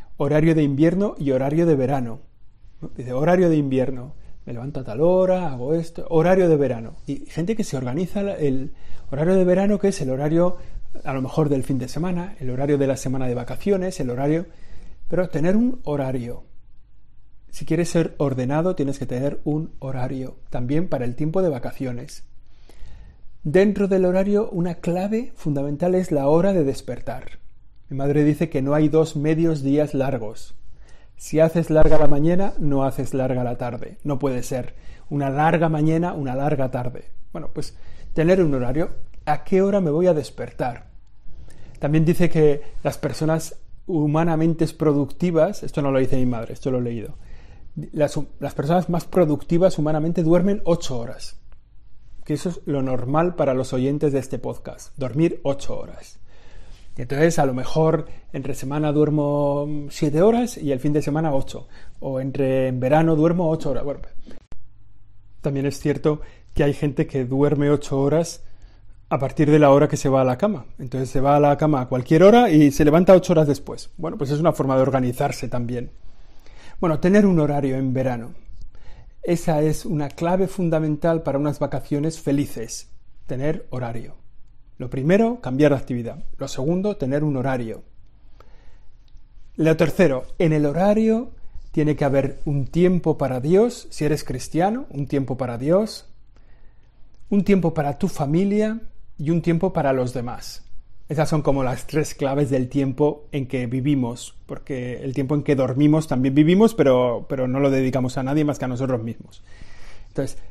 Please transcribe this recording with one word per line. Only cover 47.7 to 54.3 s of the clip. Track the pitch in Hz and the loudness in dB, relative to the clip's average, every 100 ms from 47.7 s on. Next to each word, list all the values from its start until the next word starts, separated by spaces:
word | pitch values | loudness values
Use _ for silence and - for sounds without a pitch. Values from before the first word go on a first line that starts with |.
| - 151 | -12 -8
las, | 156 147 - 143 - | -2 -2 -2 -6 -6
las | 143 - | -8 -6
personas | 139 175 170 | 0 0 0
más | 170 - | -4 -2
productivas | 185 160 147 - 170 185 - | 2 2 0 0 4 4 2
humanamente | 151 156 160 170 | 0 0 0 0
duermen | 160 175 190 208 | 4 4 4 2
ocho | - 170 - 123 | 2 2 0 -4
horas, | - - - - - - - - - - - - | -6 -10 -10 -12 -14 -18 -18 -20 -16 -14 -12 -12
que | - | -6
eso | 147 185 | -4 -4
es | 170 - | -6 -4
lo | 139 | -2
normal | 131 127 123 147 175 170 | 0 0 0 2 0 0
para | 139 | 0
los | 127 127 | 0 -2
oyentes | 127 131 147 151 | -2 0 0 0
de | 135 | 0
este | 127 | -2